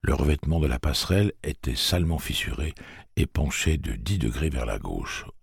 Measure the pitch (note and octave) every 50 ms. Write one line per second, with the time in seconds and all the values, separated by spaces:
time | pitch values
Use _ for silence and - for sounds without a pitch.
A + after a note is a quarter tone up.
0 | - G2+ E2+ C#2 C#2 D2 D2+ C#2+ - C#2+ D#2+ E2 D#2 D2 - B1+ - D2+ - -
1 | - - F2+ G2 G#2 G#2 - - - - - - - C#2 A#1+ - - - - F2+
2 | F2 D#2+ E2+ - - - - - - - - - D2+ D2+ - - - - - -
3 | - - _ - - - - - D#2+ D2 - - - D#2 D#2+ D2 C2 - - A#1+
4 | A1+ - G2+ F#2+ C#2+ A1+ A#1 - D#2 D#2+ C2 B1+ A#1 A1+ G1+ G1+ - G1+ G1+ G1+
5 | G1+ - - - - - - -